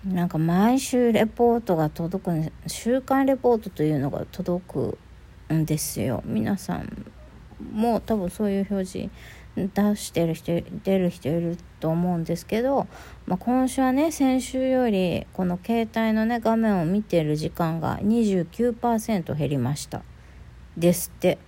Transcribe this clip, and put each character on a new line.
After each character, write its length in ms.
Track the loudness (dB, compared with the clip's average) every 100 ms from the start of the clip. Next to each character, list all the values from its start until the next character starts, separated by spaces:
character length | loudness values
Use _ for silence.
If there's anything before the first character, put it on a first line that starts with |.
| -2
な 200 | -2 0
ん 40 |
か 80 | 0
毎 420 | 2 4 4 2
週 340 | 2 2 4
レ 120 | 4 2
ポ 320 | 4 4 4
ー 40 |
ト 140 | 2 2
が 140 | 2
届 360 | -2 -6 -4 -2
く 80 |
ん 80 | -2
で 100 | -2 -6 -10
す。 80 | -6
週 260 | -2 -2
間 240 | 2 2 4
レ 120 | 2
ポ 180 | 2 2
ー 20 |
ト 100 | 0
と 140 | -2
い 80 | 0
う 80 | 2
の 100 | 0
が 160 | -4 -8
届 320 | -6 -2 -4 -4
く 300 | -4 -4 -6 -14 -20 -20 -20 -4
ん 100 | -2
で 140 | 0 -2
す 240 | -2 -4
よ。 220 | -4 -4 -4
皆 320 | -4 -2 -4
さ 200 | -4 -6
ん 280 | -6 -12 -16 -18 -20 -20 -20 -16 -10
も 300 | -2 0 0
多 140 | 0 -2
分 140 | -2
そ 160 | -2 0
う 60 |
い 100 | 0
う 60 | 0
表 160 | -2 -4
示 240 | -6 -10 -12 -20 -20 -12 -6
出 400 | -2 2 2 0
し 160 | -2
て 140 | 0 0
る 80 |
人、 280 | -2 -2 -4 -4 -8
出 140 | 0 2
る 120 | 2
人 200 | -2 -2
い 100 | -2
る 180 | -2 -6 -12 -6
と 100 | -2
思 260 | 0 0 0
う 20 |
ん 60 |
で 120 | -2 -6
す 100 | -2
け 160 | -2
ど、 260 | 2 0 -2 -10 -20 -16 -6
ま 80 | -4
あ、 20 |
今 320 | 0 2 2
週 120 | 2
は 100 | 2
ね、 200 | 4 0
先 300 | 2 2 2
週 260 | 0 -2 2
よ 220 | 2 4
り 380 | 2 2 0 -4
こ 120 | -4 -2
の 140 | -2
携 240 | 0 0 0 0
帯 180 | 2
の 120 | 2 2
ね、 140 | 0
画 160 | 2 2
面 260 | 4 2
を 40 | 2
見 180 | 0
て 200 | 2 0
る 120 | 2 0
時 140 | -2
間 300 | -2 -2 0
が 200 | -2 0
二 240 | 2 2 2
十 200 | 2 -2
九 220 | 0 -2
パ 220 | 0 0 0
ー 40 |
セ 180 | 0 -2
ン 40 |
ト 120 | -2 -2
減 140 | -2
り 60 | 0
ま 180 | 0 -4
し 100 | -6
た。 160 | -12 -12 -20 -20 -20 -20 -20 -16 0
で 160 | 2
す 180 | 2 -4 -2
っ 40 |
て。 180 | 0 0